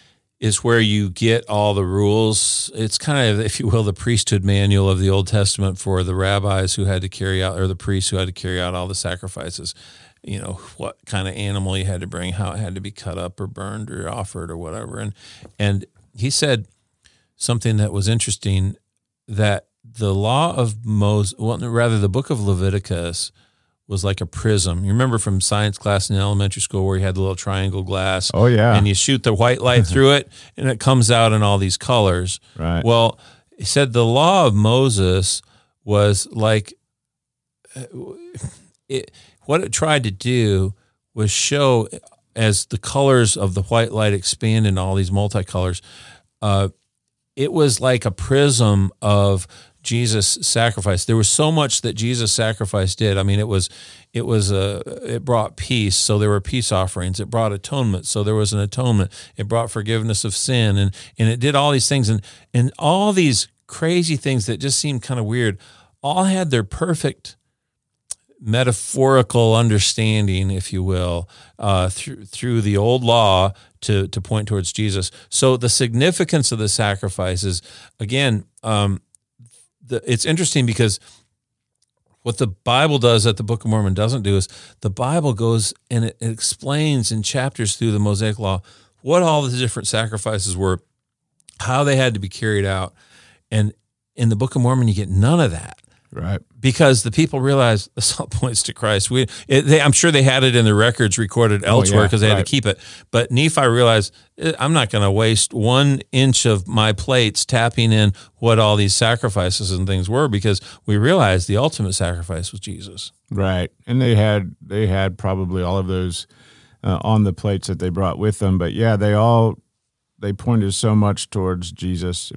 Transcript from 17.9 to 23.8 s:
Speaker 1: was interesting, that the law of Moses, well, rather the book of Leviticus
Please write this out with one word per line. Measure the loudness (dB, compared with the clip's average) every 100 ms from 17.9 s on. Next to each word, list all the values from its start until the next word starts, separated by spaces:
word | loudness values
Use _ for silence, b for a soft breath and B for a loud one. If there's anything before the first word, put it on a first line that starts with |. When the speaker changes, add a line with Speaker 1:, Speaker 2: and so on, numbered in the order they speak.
Speaker 1:
was | -2 0
interesting, | 0 -2 -4 -2 0 0 -6 _ _ _ _ -8
that | 0 0 0 -6 _
the | -18 -4 -2
law | 0 0 0 0
of | 0 -2 -4 -4
Moses, | 0 2 2 0 -4
well, | -4 -4
rather | -2 0 2 2
the | 0
book | 0 -4
of | -4
Leviticus | -2 0 0 -2 -4 -6 -6 -8 -10 _ _ _ _ _